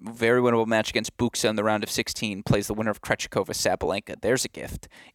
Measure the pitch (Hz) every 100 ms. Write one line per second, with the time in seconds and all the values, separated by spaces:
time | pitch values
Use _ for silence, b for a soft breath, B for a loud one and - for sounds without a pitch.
0 | 107 117 117 123 123 117 113 110 107 113
1 | 107 - 120 - 113 107 107 107 107 -
2 | 117 - 110 95 - 104 101 107 110 104
3 | - 113 - 120 - - 107 92 - 98
4 | - - 101 127 - - - - - B
5 | B